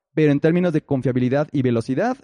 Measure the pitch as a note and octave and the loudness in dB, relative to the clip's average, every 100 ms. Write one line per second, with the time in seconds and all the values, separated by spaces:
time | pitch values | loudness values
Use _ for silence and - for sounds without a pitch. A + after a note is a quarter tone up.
0 | _ - D3+ C#3+ D#3+ F3 F3+ D3+ - C#3 | _ 0 2 2 2 2 0 -2 -2 -2
1 | B2+ B2 B2 C3+ D3+ D3 B2 A#2 - B2+ | -2 0 0 0 -2 -2 0 0 -2 -2
2 | A3+ B3+ | -2 -4